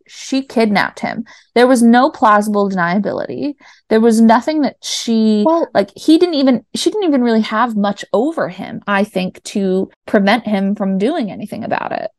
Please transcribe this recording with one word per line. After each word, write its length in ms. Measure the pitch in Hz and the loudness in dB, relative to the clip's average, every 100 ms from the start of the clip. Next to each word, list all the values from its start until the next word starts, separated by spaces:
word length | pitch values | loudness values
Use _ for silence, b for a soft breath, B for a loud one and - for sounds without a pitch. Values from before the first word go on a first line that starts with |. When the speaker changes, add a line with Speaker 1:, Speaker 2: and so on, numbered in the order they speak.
| _ | _
Speaker 1:
she 380 | - - 269 | -16 -6 -4
kidnapped 560 | 269 240 220 196 90 - | -2 0 0 0 -2 -6
him. 240 | - - - B B 233 | -8 -8 -12 B B 2
There 100 | 247 | 4
was 160 | 247 | 6
no 300 | 233 247 277 | 6 6 4
plausible 580 | - 226 208 214 202 202 | 2 2 4 2 -2 -2
deniability. 840 | 190 170 202 196 107 - 127 285 - b b - | -2 -2 -2 -2 -6 -8 -8 -8 -10 b b -2
There 120 | 220 | 2
was 200 | 233 220 | 4 4
nothing 400 | 226 233 311 311 | 6 4 2 -2
that 140 | 262 - | -2 -4
she, 600 | - - - 226 220 214 214 | -10 -8 -2 0 2 2 2
Speaker 2:
Well 180 | 330 - | 0 0
Speaker 1:
like, 160 | - 196 - | -2 -2 -2
he 240 | - 330 | 2 4
didn't 160 | 359 294 | 4 2
even, 280 | 262 233 - 220 | 2 0 -2 -4
she 160 | - | -2
didn't 140 | 427 359 | -2 0
even 180 | 277 | 0
really 180 | 240 220 | 2 0
have 340 | 214 220 247 208 | 0 -2 -2 -2
much 300 | 202 202 - | -4 -4 -4
over 360 | 202 294 311 160 | -2 -2 -4 -6
him, 320 | 185 - 226 202 | -8 -12 -10 -4
I 180 | 196 208 | -2 -2
think, 360 | 190 185 - - | -4 -6 -10 -8
to 440 | 208 190 190 196 _ - | -4 -2 -2 -4 _ -2
prevent 400 | 214 196 233 214 | 0 2 0 0
him 300 | 196 196 208 | -2 -2 -2
from 220 | 196 190 | -2 -2
doing 320 | 226 339 208 | -2 -2 -6
anything 320 | 185 208 - | -8 -12 -10
about 300 | - - - | -6 -4 -4
it. 180 | - - | -8 -10